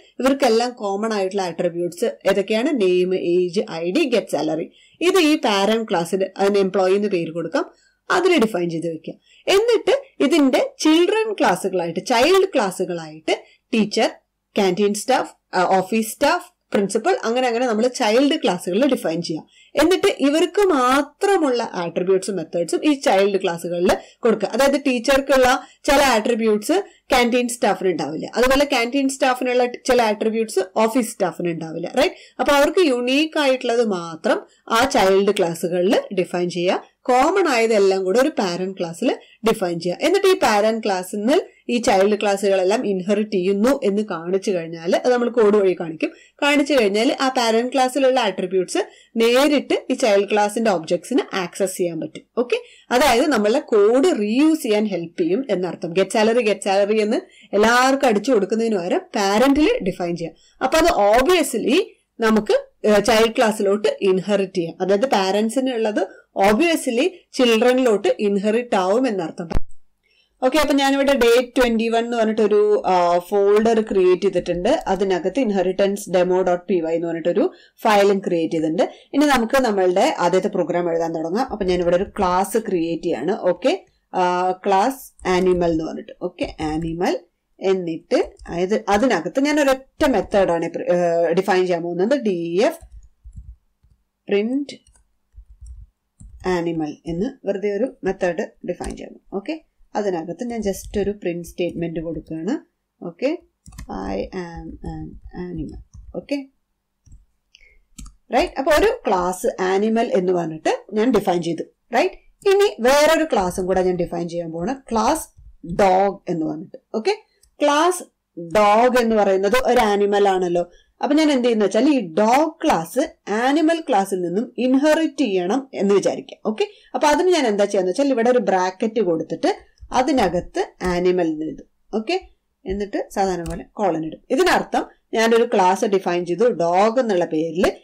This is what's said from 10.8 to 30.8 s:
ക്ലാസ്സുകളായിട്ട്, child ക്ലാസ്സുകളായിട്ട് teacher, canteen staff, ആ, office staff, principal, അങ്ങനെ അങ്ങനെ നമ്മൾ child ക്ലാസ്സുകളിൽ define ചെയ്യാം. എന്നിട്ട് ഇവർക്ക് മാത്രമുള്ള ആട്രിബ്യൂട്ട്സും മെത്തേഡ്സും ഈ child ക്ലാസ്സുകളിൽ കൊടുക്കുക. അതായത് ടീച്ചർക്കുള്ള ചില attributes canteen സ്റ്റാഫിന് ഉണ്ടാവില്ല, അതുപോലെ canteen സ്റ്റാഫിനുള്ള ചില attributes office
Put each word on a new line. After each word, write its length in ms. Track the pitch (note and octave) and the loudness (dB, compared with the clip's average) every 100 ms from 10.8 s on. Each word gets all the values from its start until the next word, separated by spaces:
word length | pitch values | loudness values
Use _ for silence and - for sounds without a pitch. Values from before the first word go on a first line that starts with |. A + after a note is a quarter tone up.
| D#4 D#4+ F4+ A4 A4 | 2 4 4 2 -2
ക്ലാസ്സുകളായിട്ട്, 720 | F#4+ A#3+ F3+ G3 F#3 E3+ E3 - | 0 0 0 -2 -4 -4 -6 -2
child 420 | A#3 D4 F#4+ F#4+ C4+ | 2 4 4 2 0
ക്ലാസ്സുകളായിട്ട് 880 | G3 F3 F3+ E3+ D#3 D#3 - G4+ - _ _ | -2 -4 -6 -6 -10 -10 -4 -4 -6 _ _
teacher, 360 | A3+ G#3 A3 D4+ - _ _ _ - | -2 0 0 -2 -4 _ _ _ -2
canteen 360 | F#3+ F3+ G3+ | 0 2 0
staff, 640 | G#3 - C4+ - - _ F#3 | 0 -2 -2 -2 -12 _ -2
ആ, 80 | |
office 480 | F3 F#3 F#3 A3 G#3+ | 2 2 2 -2 -2
staff, 400 | - C#4+ F4 - _ _ | 0 0 0 -4 _ _
principal, 460 | G#3+ G3 A3+ E4 - | -2 -2 -2 0 -2
അങ്ങനെ 240 | A3 B3 B3+ | -2 -2 0
അങ്ങനെ 200 | A3+ B3+ | 0 0
നമ്മൾ 200 | G#3+ B3 | 0 0
child 520 | B3 A3 A#3 C#4+ D#4 | 0 0 2 2 0
ക്ലാസ്സുകളിൽ 420 | A3 F3 F#3 G3 C#4 | -2 -2 -2 0 2
define 360 | B3 E3 E3 | 0 -2 -4
ചെയ്യാം. 260 | E3 D#3 - _ _ C#4 | -6 -10 -12 _ _ 0
എന്നിട്ട് 340 | D#4 F#4 G4 - | 2 2 2 2
ഇവർക്ക് 420 | C#4 D#4 E4+ G4+ | 0 2 0 2
മാത്രമുള്ള 1080 | G4 C#4+ B3 C#4 C#4+ _ G4+ F#4+ C#4+ A#3+ A3+ | 2 2 2 2 -2 _ 0 2 2 -2 -4
ആട്രിബ്യൂട്ട്സും 600 | F3+ E3+ E3+ F#3 F#3+ G3+ F#3 | -6 -6 -4 0 0 0 -6
മെത്തേഡ്സും 500 | D#3+ F3 E3+ F4 D4+ | -4 -4 -2 0 0
ഈ 80 | |
child 500 | C#4 C#4 F#3+ G3+ F#3+ | 0 2 2 2 0
ക്ലാസ്സുകളിൽ 460 | F#3 E3+ F3 F3 F#3+ F#4+ - _ | -2 -4 -6 -2 0 0 -6 _
കൊടുക്കുക. 280 | A#3 G#3+ G3 | 0 0 -2
അതായത് 340 | A3 C#4 C#4 C#4 | 0 2 2 0
ടീച്ചർക്കുള്ള 760 | B3 B3 C4+ C4+ C4+ B3+ C4+ - _ | -2 2 0 2 4 4 2 -4 _
ചില 180 | - C#4+ | 2 4
attributes 840 | C#4 A3 G#3+ A3+ A3 G#3 B3 F4+ G4+ _ - | 4 2 0 0 0 0 0 -2 -2 _ -2
canteen 380 | B3+ A#3+ B3 A#3+ | 0 2 0 -2
സ്റ്റാഫിന് 420 | - A3 - F#3+ | -2 -2 0 -2
ഉണ്ടാവില്ല, 420 | E3 C#3+ D#3 - G#3 | -2 -6 -8 -6 0
അതുപോലെ 300 | B3+ C4+ C#4+ | 2 2 2
canteen 440 | B3+ A#3 C#4 C4+ | 0 0 0 -2
സ്റ്റാഫിനുള്ള 560 | - C4 B3+ B3+ B3 A#3+ | 0 -2 0 0 0 0
ചില 360 | A#3+ - A#3+ | -2 0 2
attributes 580 | A3 G#3 A3 A3+ A3 F#4+ F#4 | 2 0 -2 -2 -2 -4 -2
office 360 | - | 0